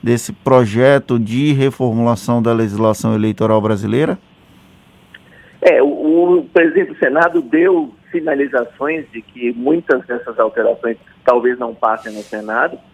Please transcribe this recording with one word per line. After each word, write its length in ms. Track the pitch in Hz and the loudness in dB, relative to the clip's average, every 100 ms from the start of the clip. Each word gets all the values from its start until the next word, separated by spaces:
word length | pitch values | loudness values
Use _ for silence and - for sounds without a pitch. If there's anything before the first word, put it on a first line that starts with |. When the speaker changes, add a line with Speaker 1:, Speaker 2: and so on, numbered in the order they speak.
Speaker 1:
desse 300 | 113 117 - | 0 -2 -4
projeto 840 | - - 131 113 107 131 139 - 123 | -8 2 4 4 2 4 2 2 -2
de 340 | 107 120 147 | 0 0 0
reformulação 880 | 139 135 - 127 113 120 117 - 120 | 2 0 0 -2 0 0 -2 -2 0
da 140 | 117 | 0
legislação 640 | 117 113 101 110 107 117 110 | 0 0 0 0 0 -2 0
eleitoral 440 | 110 104 110 110 | -2 0 0 2
brasileira? 600 | 107 104 107 117 156 185 _ _ _ _ _ _ _ _ _ - _ - - - | 2 -2 -2 0 0 -4 _ _ _ _ _ _ _ _ _ -20 _ -20 -20 0
Speaker 2:
É, 220 | 180 143 | 4 4
o, 560 | 139 151 151 165 175 180 | 2 0 0 2 4 2
o 120 | 139 | 2
presidente 400 | 175 160 160 185 | 2 2 0 -2
do 60 | - | -2
Senado 420 | 143 143 170 170 | -2 2 0 0
deu 500 | 127 156 185 180 143 - _ | -2 0 2 2 -2 -12 _
sinalizações 920 | 175 156 139 139 127 117 _ 139 160 139 | -6 -4 -2 -2 -2 -4 _ -6 -6 -8
de 120 | 113 | -16
que 280 | - 123 120 | -16 -6 -6
muitas 540 | 117 127 170 170 131 127 | -4 -2 -2 0 -4 -2
dessas 320 | 120 - 113 | -10 -8 -2
alterações 580 | 110 117 107 - 117 113 _ _ | -2 0 -2 -2 -4 -8 _ _
talvez 340 | - 123 123 123 | 0 2 2 -2
não 160 | 120 | -8
passem 400 | 113 113 110 113 | -4 -2 -2 -8
no 80 | 107 | -14
Senado. 560 | 104 110 107 113 160 180 _ | -10 -10 -6 -4 -4 -6 _